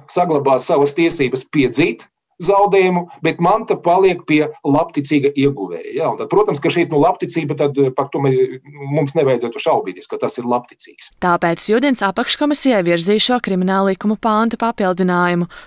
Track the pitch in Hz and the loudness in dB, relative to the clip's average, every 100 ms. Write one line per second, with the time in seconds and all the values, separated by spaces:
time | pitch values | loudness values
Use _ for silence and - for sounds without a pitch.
0 | - 180 175 147 135 131 - 156 143 175 | -6 -2 0 0 2 0 2 2 2 2
1 | 165 147 127 123 - 151 123 120 165 - | 0 0 -2 -4 -2 0 0 0 -2 -2
2 | - _ _ - 180 196 202 196 185 180 | -14 _ _ -6 0 2 4 4 2 0
3 | 175 - 165 160 170 220 226 196 180 180 | -4 -6 -4 0 0 0 0 -2 2 4
4 | 190 175 - 151 151 - 147 143 170 - | 4 2 0 0 0 -4 0 0 0 -4
5 | 139 147 135 143 139 139 92 85 82 127 | -2 0 2 2 0 0 -6 -8 -8 -4
6 | 151 107 - 190 208 151 160 175 143 147 | -4 -4 -2 0 0 0 -2 0 0 2
7 | 160 - 175 165 160 143 147 139 135 131 | 2 0 -4 -4 -4 -2 -2 0 0 0
8 | 139 - 139 131 131 131 143 143 139 147 | -4 -2 0 0 0 -4 -18 -16 -4 -2
9 | 143 165 135 123 120 107 165 147 - - | 0 0 2 2 -2 -4 0 0 -2 -10
10 | - 107 117 - 123 123 - - - - | -12 -6 -6 -6 -4 -4 -4 -16 -20 -20
11 | - _ 180 175 170 170 - 220 285 254 | -20 _ 0 0 0 -2 0 0 0 0
12 | 196 190 254 - 294 285 269 214 170 170 | -2 -2 -4 -2 -2 0 2 2 2 0
13 | 170 214 - 247 - 185 185 190 196 190 | 0 0 2 0 0 -2 0 2 0 0
14 | 208 214 226 214 226 226 226 - 190 180 | -2 -2 0 0 0 -2 -4 0 -2 0
15 | 185 175 175 175 175 - | 0 2 2 0 -4 -8